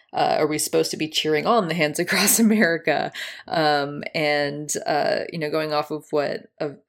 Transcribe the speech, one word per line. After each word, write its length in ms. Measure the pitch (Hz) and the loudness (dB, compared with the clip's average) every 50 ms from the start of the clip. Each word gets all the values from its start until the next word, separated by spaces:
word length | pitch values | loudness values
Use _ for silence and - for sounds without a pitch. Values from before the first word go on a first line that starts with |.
| _ _ - | _ _ -2
uh, 220 | - 151 - - - | 0 0 2 2 2
are 80 | 151 | 2
we 100 | 147 156 | 0 0
supposed 340 | 151 - - - 160 160 - | -2 -4 0 0 0 0 0
to 60 | - | -2
be 120 | - 156 156 | -4 -4 -4
cheering 380 | - - - 156 156 151 147 | -2 -2 0 2 0 2 2
on 220 | 180 233 233 196 165 | 2 2 2 2 0
the 60 | 160 | 0
Hands 240 | 175 156 151 151 - | 2 0 0 0 -2
Across 400 | 175 175 - 190 190 202 - - | -2 0 0 0 2 2 4 4
<laughs> 0 | |
America? 720 | 226 214 220 208 208 165 165 165 - - 147 - - 151 - - - - - - - | 6 6 6 6 4 2 2 0 0 0 0 0 0 -2 -6 -8 -12 -12 -12 -14 -10
Um, 560 | - - 170 156 151 147 143 143 143 143 147 - - - | -4 -2 2 2 4 2 2 0 -2 -6 -8 -8 -6 -4
and, 560 | - 151 147 147 147 143 143 143 147 151 151 - - - | -2 0 0 2 2 0 -2 -2 -6 -6 -6 -6 -4 -2
uh, 340 | - 160 143 - - - - - - | 0 0 2 2 2 0 0 -2 -4
you 80 | - 170 | -6 -4
know, 120 | 156 151 | -4 -2
going 240 | - 160 156 156 151 | -2 -2 -2 0 0
off 160 | 151 147 - | -2 -2 -2
of 160 | 156 151 147 - | -4 -8 -8 -2
what, 360 | - 147 139 - - - - - _ - | -2 0 0 0 -2 -6 -10 -14 _ -6
of 200 | - 147 139 - _ | -6 -6 -8 -10 _